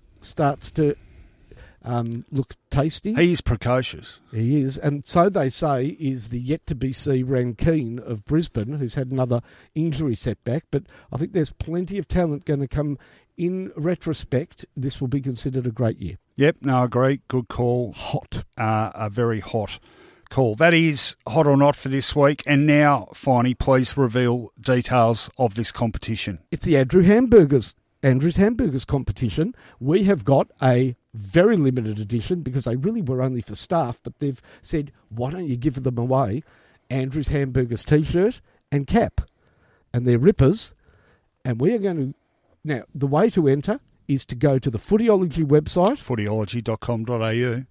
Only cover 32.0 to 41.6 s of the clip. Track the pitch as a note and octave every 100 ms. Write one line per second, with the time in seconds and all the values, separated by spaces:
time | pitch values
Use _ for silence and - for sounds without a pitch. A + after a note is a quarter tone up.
32 | G#2 A#2 - F3+ B2+ B2+ A#2 B2+ F3+ A3+
33 | C3 B2+ C3 B2 - G2+ - E3+ B2 -
34 | - - C#3+ B2+ _ - - D#3 C#3+ _
35 | _ A2 B2+ F#3 D#3+ A#2+ C#3 C3 C3 A#2+
36 | B2 C3 A2 B2+ - _ _ _ - C3
37 | C#3 D3 C3+ D3 C3+ B2+ A#2+ A2+ - D3+
38 | D3+ E3+ G#3+ - _ _ - C#3+ C3+ A3+
39 | - - - _ _ _ _ _ - A#2+
40 | B2 A#2 E3+ - C#3 A3 - _ _ _
41 | _ _ _ _ C3 A2+